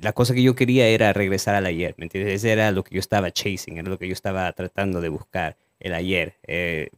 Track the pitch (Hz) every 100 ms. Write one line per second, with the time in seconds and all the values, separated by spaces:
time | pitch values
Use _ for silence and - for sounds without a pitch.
0 | 104 - 120 127 131 127 123 127 113 110
1 | 107 98 98 95 - 101 92 82 87 -
2 | 82 95 101 98 113 110 107 95 - 92
3 | - 104 90 - 104 92 - 82 92 95
4 | 90 92 101 95 90 - 90 - 98 90
5 | 85 76 - 92 80 - _ _ 92 85
6 | 92 92 82 - - 85 87 80 -